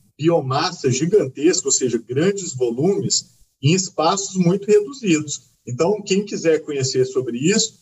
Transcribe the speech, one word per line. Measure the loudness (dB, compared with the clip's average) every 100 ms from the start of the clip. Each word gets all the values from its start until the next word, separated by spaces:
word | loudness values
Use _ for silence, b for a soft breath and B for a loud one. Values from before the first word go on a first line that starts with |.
| _ -4
biomassa | 0 0 0 -2 -2 -2 -2
gigantesca, | 0 2 2 2 0 2 2 0
ou |
seja, | 0 0 -2
grandes | -4 0 0 0 -6
volumes, | -4 -2 0 0 0 0 -2 -4 _ _ _
em | 0
espaços | 2 0 -2 0 0 -4 0
muito | 2 2 4
reduzidos. | 4 2 -4 0 0 0 -10 _ _ -8
Então, | -2 0 0
quem | -2 -2
quiser | -2 -2 0 0
conhecer | 0 -6 -2 0
sobre | 0 -2 -4 -2
isso, | 2 2 0 -6